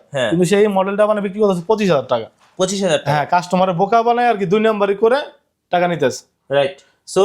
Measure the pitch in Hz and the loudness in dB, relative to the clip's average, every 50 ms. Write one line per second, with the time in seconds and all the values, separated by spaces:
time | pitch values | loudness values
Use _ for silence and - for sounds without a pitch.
0 | _ _ - 139 123 110 165 170 185 160 202 202 208 214 196 190 190 196 202 202 | _ _ -4 -2 -2 0 2 0 2 2 4 2 2 2 2 0 -2 -2 0 0
1 | 214 208 214 208 196 208 185 214 214 202 190 175 165 - 220 208 214 185 165 139 | 0 0 0 -2 -2 -6 -4 0 0 0 0 0 0 -2 -2 0 2 2 0 0
2 | 123 - 127 117 110 107 _ _ _ _ _ - 185 185 208 190 196 180 151 139 | 0 -2 -4 -4 -4 -6 _ _ _ _ _ -4 -2 -2 -2 -2 -2 0 0 0
3 | - 139 147 151 139 - 180 180 165 - - 180 185 185 180 165 196 190 233 233 | 0 0 -2 -2 0 0 0 -2 -2 0 0 0 0 0 0 -2 -2 2 2 2
4 | 226 233 233 240 240 240 226 196 202 170 190 220 214 220 220 202 202 196 202 196 | 2 2 0 2 2 0 0 0 -2 0 0 2 2 2 0 0 0 -2 -2 0
5 | 220 226 247 285 294 - - _ _ _ _ _ _ - - 175 175 175 170 156 | 2 2 2 0 -2 -6 -14 _ _ _ _ _ _ -4 -2 0 0 0 -2 0
6 | 143 123 110 - - _ _ _ _ - 135 139 139 - - - _ _ _ _ | -2 -2 -2 -4 -14 _ _ _ _ -4 -2 0 0 -2 -4 -10 _ _ _ _
7 | _ - - 185 | _ -6 0 0